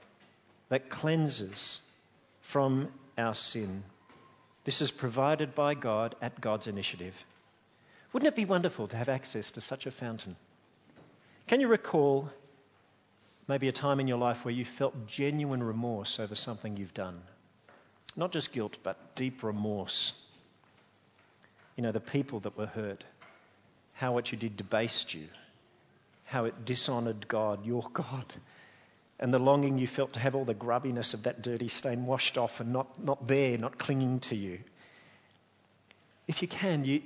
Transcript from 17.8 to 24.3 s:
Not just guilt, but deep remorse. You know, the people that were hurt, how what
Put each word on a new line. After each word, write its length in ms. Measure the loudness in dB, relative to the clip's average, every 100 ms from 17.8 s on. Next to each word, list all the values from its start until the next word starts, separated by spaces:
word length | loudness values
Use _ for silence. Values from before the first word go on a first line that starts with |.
| _ _ -12 -4
Not 160 | -2
just 200 | -2 -4
guilt, 260 | -2 -4 -4
but 320 | -6 -6 -8 -4
deep 280 | -4 -2
remorse. 800 | -4 0 0 -2 -2 -2 -2 -4 -16 -20 -20 _ _ _ _ _ _ _ -20 _ -20 _ -16 -4
You 80 |
know, 80 | 0
the 80 | 0
people 400 | 0 -2 0 -4
that 180 | -6 -6
were 80 | -6
hurt, 380 | -4 -6 -8 -14 -20 -20 -20 -20 _ _ _ _
how 200 | -4 0
what 180 | 0 0